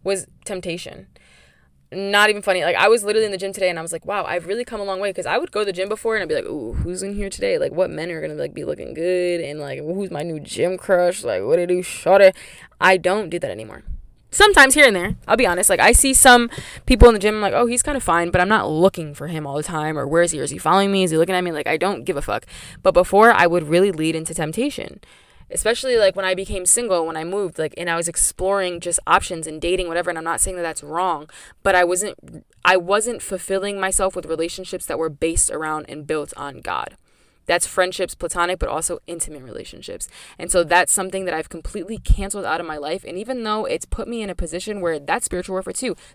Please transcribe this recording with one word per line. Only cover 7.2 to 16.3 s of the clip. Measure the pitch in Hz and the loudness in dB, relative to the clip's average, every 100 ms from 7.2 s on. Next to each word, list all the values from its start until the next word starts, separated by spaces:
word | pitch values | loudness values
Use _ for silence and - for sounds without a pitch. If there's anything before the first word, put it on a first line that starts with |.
| 196 | -6
today? | - 196 165 | -4 -2 0
Like, | 147 | -2
what | 151 185 | -2 -2
men | 156 165 | -4 -8
are | 160 | -8
gonna, | 156 | -8
like, | 151 147 | -8 -8
be | - | -8
looking | 147 147 - | -8 -8 -10
good? | - 170 180 180 170 | -6 -2 0 0 -2
And, | 143 151 | -4 -10
like, | 143 135 | -10 -8
who's | 151 190 190 | -8 -6 -6
my | 156 | -6
new | 170 156 | -6 -8
gym | 147 - 170 185 | -8 -2 -2 -2
crush? | - 180 180 - | 0 2 2 0
Like, | - 95 | -4 -4
what | 104 170 | 0 0
it | 175 | 0
do, | 180 | -2
shorty?" | 180 - - 196 196 - - - - - | -4 -4 4 8 8 6 -4 -20 -20 0
I | 180 190 | 2 4
don't | 175 202 180 | 2 -2 -2
do | 170 | -6
that | 135 | -6
anymore. | 92 110 - - - - _ _ | -8 -12 -14 -12 -12 -14 _ _
Sometimes | - 415 359 269 | 4 8 10 8
here | 294 269 | 8 6
and | 190 | 6
there, | 185 - - | -2 -6 0
I'll | 240 | 2
be | 214 | 4
honest. | 175 - | 2 2
Like, | - | 4
I | 175 | 6
see | 240 269 | 6 4
some | 262 262 | 6 8